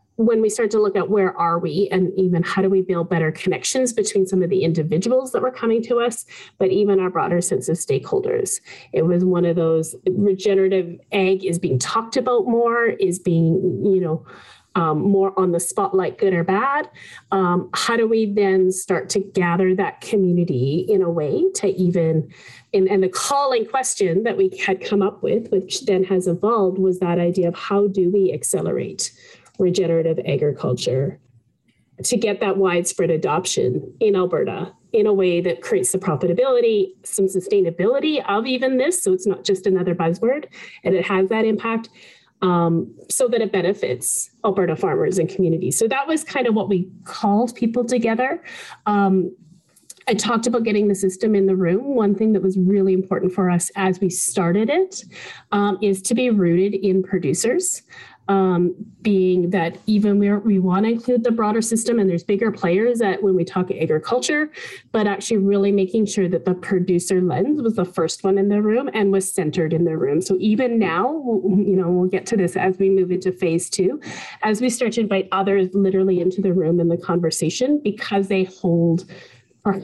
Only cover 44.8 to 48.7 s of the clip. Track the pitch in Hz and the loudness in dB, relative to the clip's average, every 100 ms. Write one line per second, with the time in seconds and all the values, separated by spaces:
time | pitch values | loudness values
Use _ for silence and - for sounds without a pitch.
44.8 | - - 220 185 160 - 175 160 - - | -2 0 0 0 -2 0 0 0 -2 -2
45.8 | 226 262 294 320 - - 247 214 190 190 | 0 -2 -2 -2 -2 -2 0 0 0 0
46.8 | 185 - - - 208 202 240 - 233 233 | -2 -10 -18 -4 0 2 0 0 -2 0
47.8 | 233 254 233 226 254 339 - - - | 0 0 0 0 -2 -4 -10 -18 -18